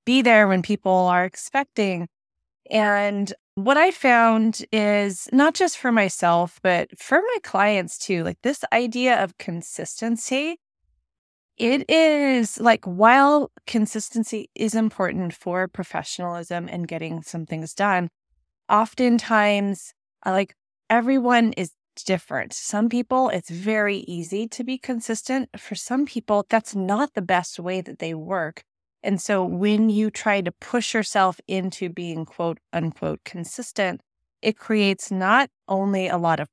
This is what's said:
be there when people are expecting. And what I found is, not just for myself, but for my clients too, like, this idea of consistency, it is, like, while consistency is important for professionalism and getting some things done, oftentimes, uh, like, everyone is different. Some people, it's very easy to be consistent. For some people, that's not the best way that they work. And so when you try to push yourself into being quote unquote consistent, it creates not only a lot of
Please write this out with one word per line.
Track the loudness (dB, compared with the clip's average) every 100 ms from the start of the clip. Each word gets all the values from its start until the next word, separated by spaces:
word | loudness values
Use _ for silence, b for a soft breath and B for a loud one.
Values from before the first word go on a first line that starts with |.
| 0
be | 4
there | 6 6 6
when | 2
people | 0 -2 2
are | 2 4 2 0
expecting. | -6 -6 -6 -4 -2 -2 -2 -8 _ _ _ _ _ -4
And | 0 2 2 0 -2 -4 -8 _ -6
what | 2 4
I | 4
found | 2 4 6 6 4 2 -2 -4
is, | 0 2 2 0 -4 0
not | 4 4 4
just | 0 0
for | 0
myself, | 2 2 2 2 2 0 -2
but | 0 0 -2 -8
for | 0 0
my | 0 -4
clients | -4 0 2 2 -2 -8
too, | -4 -2
like, | -2 -4
this | -4 -4 0
idea | 0 0 0 2 2
of | 0 -6
consistency, | -10 -8 -10 -10 -10 -6 -4 -4 -4 -4 -4 -8 _ _ _ _ _ _ _ _ _ -4
it | 0 0 2
is, | 4 6 4 2 2 0 0
like, | 2 2 0
while | 4 6 8 6 4 0 _ -4
consistency | -2 0 -2 -6 -4 -4 -6 -10
is | -4 -2 0
important | 0 0 -2 -2 -6
for | -6 -6 -4 -4
professionalism | -6 -8 -6 -8 -8 -8 -8 -6 -8 -6
and | -8 -6
getting | -6 -8 -10
some | -10 -10 -8
things | -8 -10
done, | -2 0 0 -2 _ _ _ _ _ 0
oftentimes, | 2 2 2 2 2 2 2 4 2 0 -4 -10 _ _ _
uh, | -2
like, | 0 -2 _ _ _ 0
everyone | 0 4 2 4 4 4
is | 0 -8 _ _ -14 -4
different. | -4 -2 -8 -8
Some | -10 -6 0 0
people, | 0 0 0 2
it's | -2 -6
very | -8 -2 0 0 -2
easy | -6 -10 -6 -6 -6
to | -8
be | -8 -8
consistent. | -6 -8 -4 -8 -4 -6 -6 -12
For | -12
some | -12 -6 -2 -2
people, | -4 -2 -2 2
that's | -2 -2 -6
not | -2 -2 -2 -4
the |
best | 0 0 0 -8
way | -6 -6
that | -8 -10
they | -8
work. | -8 -6 -4 -4 -10 _ _ _ _
And | -4 -4
so | 0 0 0
when | 0 2 4 4
you | 2 0
try | -2 -2 0
to | -2
push | -8 -6 -4 -2
yourself | -2 -2 2 2 0 -4
into | -4 -4 -6 -8
being | -8 -8 -8 -10
quote | -6 -4 -6 _
unquote | -4 -4 -4 -8 -8
consistent, | -10 -12 -12 -12 -12 -4 -4 -4 _ _ _ _
it | -4 -4
creates | -2 0 2 0 -4
not | -4 2 2 2 _ -4
only | -2 0 -2 -2
a | 0
lot | 0 0
of | -4